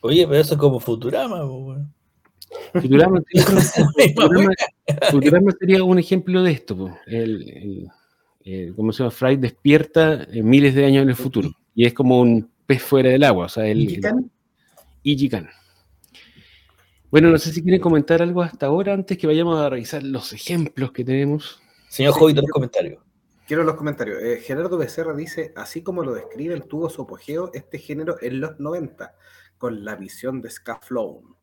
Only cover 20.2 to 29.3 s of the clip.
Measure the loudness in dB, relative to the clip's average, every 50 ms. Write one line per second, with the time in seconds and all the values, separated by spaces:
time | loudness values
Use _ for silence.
20.2 | -10 -12 -16 -16 -10 -6 -4 -4 -4 -6 _ -8 -8 -8 _ -8 -6 -4 -2 -2
21.2 | 0 -2 -4 -6 -8 -12 -20 _ _ _ _ _ _ _ -6 0 2 2 4 6
22.2 | 6 6 6 4 0 0 -2 -4 -4 -2 -4 -4 -4 -4 -8 _ _ _ _ _
23.2 | _ _ _ _ _ _ -4 -2 -2 -2 -4 -4 -6 -8 -8 -6 -8 -8 -8 -8
24.2 | -6 -6 -6 -6 -6 -10 -8 -6 -6 -6 -4 -6 -6 -6 -8 -8 -8 -8 -8 -8
25.2 | -10 -10 -10 -12 -12 -12 -12 -16 -18 -14 -14 -14 -12 -10 -8 -8 -8 -8 -8 -10
26.2 | -12 -16 -16 -12 -10 -10 -10 -10 -12 -12 -10 -8 -8 -8 -10 -12 -16 -16 -16 -20
27.2 | _ -12 -10 -10 -10 -10 -12 -18 -18 _ -18 -18 -14 _ -12 -10 -8 -8 -10 -8
28.2 | -8 -10 -8 -8 -10 -10 -12 _ -12 -10 -10 -10 -10 -14 _ _ -20 -20 _ _
29.2 | _ _